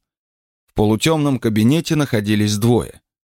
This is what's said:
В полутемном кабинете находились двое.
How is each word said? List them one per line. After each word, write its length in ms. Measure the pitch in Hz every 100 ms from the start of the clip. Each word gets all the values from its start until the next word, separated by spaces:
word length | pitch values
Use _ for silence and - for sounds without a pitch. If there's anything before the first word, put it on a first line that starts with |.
| _ _ _ _ _ _ _
В 60 |
полутемном 640 | - 107 110 160 160 143 127
кабинете 560 | 117 107 113 160 - 156
находились 640 | 143 107 104 104 104 104
двое. 440 | 117 117 69 - _ _ _